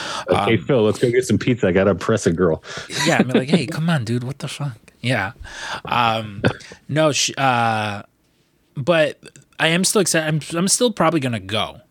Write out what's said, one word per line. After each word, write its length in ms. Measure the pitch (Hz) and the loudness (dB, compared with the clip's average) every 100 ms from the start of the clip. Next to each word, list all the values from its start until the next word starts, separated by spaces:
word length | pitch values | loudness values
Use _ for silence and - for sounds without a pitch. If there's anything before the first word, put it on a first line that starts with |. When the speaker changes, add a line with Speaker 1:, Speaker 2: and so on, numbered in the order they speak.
| - - - | -8 -8 0
Speaker 1:
Okay, 280 | - 104 113 | 2 2 0
Speaker 2:
Um, 60 | - | 2
Speaker 1:
Phil, 180 | 139 | 2
let's 160 | 107 101 | 4 2
go 100 | 127 | 2
get 160 | 123 - | 2 2
some 140 | 107 | 0
pizza. 280 | - 120 98 | 2 0 2
I 40 | |
gotta 200 | 92 98 | 4 4
impress 360 | 90 - 110 - | 2 0 0 0
a 40 | |
girl. 300 | 82 90 78 - - - - - | 2 2 0 -4 -14 -10 -4 0
Speaker 2:
Yeah, 100 | 139 | 2
I'm 100 | 127 | 2
like, 200 | 127 135 | 0 2
"Hey, 160 | 175 131 | 0 0
come 240 | - 160 | -4 0
on, 140 | 160 107 | 0 0
dude. 180 | 120 120 | -2 -4
What 140 | 139 | -8
the 80 | 147 | -10
fuck?" 280 | - 143 113 - _ | -8 -8 -10 -18 _
Yeah. 300 | 123 127 92 - - - - - - | -2 0 -2 -6 -16 -14 -10 -10 -2
Um, 580 | 120 117 110 107 101 - - - - - | 0 2 0 -4 -2 -2 -2 -8 -20 -4
no, 220 | 147 156 | 0 2
sh-, 180 | 127 - 113 | 2 -2 0
uh, 680 | 135 120 117 110 107 101 - _ _ _ _ _ _ - | 0 2 2 0 -2 -6 -12 _ _ _ _ _ _ -6
but 420 | 127 165 151 - - - - - | 0 2 2 -2 -14 -20 -20 -2
I 100 | 156 | 0
am 140 | 170 190 | 2 2
still 160 | 226 | 2
excited. 260 | 175 165 156 | 2 0 0
I'm, 300 | 156 - 165 | -2 -2 -2
I'm 100 | 190 | 0
still 240 | - 247 | 0 0
probably 280 | 208 165 165 | 2 2 2
gonna 200 | 131 113 | 0 -4
go. 420 | 92 107 85 73 - | -4 -4 -4 -8 -20